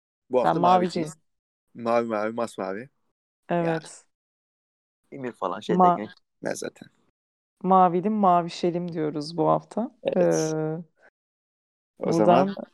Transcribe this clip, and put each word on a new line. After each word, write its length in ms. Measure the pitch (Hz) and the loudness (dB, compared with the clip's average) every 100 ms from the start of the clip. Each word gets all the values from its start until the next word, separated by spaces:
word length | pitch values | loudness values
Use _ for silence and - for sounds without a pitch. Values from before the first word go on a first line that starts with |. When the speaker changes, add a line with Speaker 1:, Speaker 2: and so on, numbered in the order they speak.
| _ _ - | _ _ -4
Speaker 1:
Bu 100 | 127 | 0
hafta 140 | 123 165 | 2 4
Speaker 2:
Ben 60 | |
Speaker 1:
maviciyiz. 460 | 175 185 180 180 156 | 4 4 2 -2 -6
Speaker 2:
maviciyim. 140 | - _ _ _ _ _ 123 | -10 _ _ _ _ _ -8
Speaker 1:
Mavi 320 | 117 117 117 | 0 0 0
mavi 240 | 107 107 | -2 -4
masmavi. 560 | 117 117 - 95 98 135 _ _ _ _ _ - | -4 -8 -6 -8 -8 -12 _ _ _ _ _ -6
Speaker 2:
Evet. 160 | 175 170 | -4 -2
Speaker 1:
Yani 160 | 160 - - _ _ _ _ _ _ _ _ _ _ _ | -4 -8 -20 _ _ _ _ _ _ _ _ _ _ _
Emir 200 | 139 127 | -12 -12
falan 280 | - 95 95 | -8 -6 -6
Speaker 2:
Ma- 20 | |
Speaker 1:
şeydeyken 440 | - 180 180 175 107 - _ | -2 4 4 2 -4 -14 _
gitmez 260 | _ - - | _ -8 -8
zaten. 300 | - - - _ _ _ _ _ _ _ | -10 -14 -20 _ _ _ _ _ _ _
Speaker 2:
Mavilim 500 | 185 185 185 175 185 | 2 6 6 2 -2
mavişelim 800 | 214 202 175 170 - 180 170 175 | 0 2 2 0 -4 -4 -2 -4
diyoruz 440 | 170 151 151 147 170 | -4 -4 -4 -6 -2
bu 100 | 156 | 2
hafta. 420 | 156 - - 247 - | 0 -2 -8 -8 -8
Speaker 1:
Evet. 500 | - - 175 165 156 156 | -4 0 2 2 -2 -4
Speaker 2:
Ee, 280 | 156 160 170 _ _ _ _ _ _ _ _ _ _ - | -4 -6 -12 _ _ _ _ _ _ _ _ _ _ -10
Speaker 1:
O 140 | - | -2
Speaker 2:
buradan 340 | 170 107 170 190 | 2 4 4 4
Speaker 1:
zaman 80 | 196 - | -2 -12